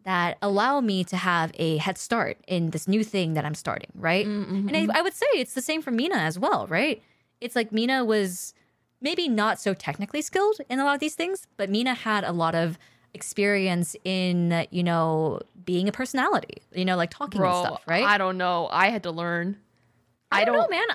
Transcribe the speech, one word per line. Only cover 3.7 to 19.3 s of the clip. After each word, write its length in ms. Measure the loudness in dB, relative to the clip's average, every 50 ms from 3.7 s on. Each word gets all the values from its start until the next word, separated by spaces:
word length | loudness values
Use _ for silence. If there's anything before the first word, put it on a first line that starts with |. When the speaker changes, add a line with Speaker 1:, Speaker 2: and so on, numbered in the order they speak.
| -6 -6 -8 -12 -12
Speaker 1:
right? 320 | -4 0 0 2 2 0
Speaker 2:
Mm, 180 | 0 -2 -4 -4
mm-hmm, 240 | -2 -2 -2 -2 0
Speaker 1:
And 80 | 0
I, 40 | 0
Speaker 2:
mm-hmm. 80 | 0 2 2
Speaker 1:
I 60 | 2
would 120 | 0 0 -2
say 120 | 0 0 2 2
it's 200 | 2 0 -2 -4
the 80 | -6
same 180 | -2 -2 -2 -2
for 100 | -2 -2
Mina 260 | -2 0 0 0 0
as 220 | 0 0 0 -2 0
well, 280 | 0 2 2 0 0
right? 360 | 0 0 0 0 0 -2 -4 _ _ _ _ _ _ _ -12
It's 140 | -10 -4 -2
like 180 | -2 -2 0
Mina 320 | 0 0 0 2 0 0 2
was 480 | 2 2 2 0 -2 -4 -8 -12 -14 -16 _ _ _ _ _ _ _ _ -6
maybe 260 | -4 -4 -2 0 0 0
not 320 | 2 2 2 0 0 0
so 140 | -2 -2 -2
technically 480 | -2 -4 -6 -6 -6 -6 -4 -4 -4
skilled 340 | -4 -2 0 2 2 2 0 0 -4 -4
in 80 | -2 0
a 40 | 2
lot 100 | 2 2
of 60 | 0
these 140 | 0 -4 -2
things, 320 | -4 -4 -4 -4 -6 -8 _ _ -6
but 100 | -2 0
Mina 240 | 0 0 0 0
had 320 | -2 -2 -2 -2 0 0 0
a 80 | -2
lot 220 | 0 0 0 2 2
of 240 | 2 0 0 -2 -6 -12 -20 _ _ _ _
experience 840 | -16 -14 -12 -6 -2 0 2 2 2 2 2 2 2 0 0 -2 -4 -8 -4
in, 600 | -4 -2 0 0 2 2 2 2 2 2 0 0 -2
you 120 | -2 0
know, 580 | 2 2 2 2 2 2 2 2 2 0 0 -4 -8 _ _ -12 -4
being 240 | -2 0 0 0 0
a 40 |
personality, 680 | -2 -2 -6 -4 -2 0 0 2 0 0 -2 -4 -16 -18 _ _
you 140 | -4 -2 0
know, 100 | 0 2
like, 140 | 0 0 -2
talking 280 | -4 -8 -8 -4 0 2
Speaker 2:
Bro, 100 | 2 2
Speaker 1:
and 160 | 2 2 0 -2
stuff, 140 | -4 -4 -4
right? 180 | 0 0 2 4
Speaker 2:
I 120 | 4 4 4
don't 200 | 2 0 0 0
know. 300 | 0 0 0 0 0 0
I 160 | 2 4 4 4
had 140 | 2 0 -4
to 60 | -6
learn. 460 | -6 -4 -2 -2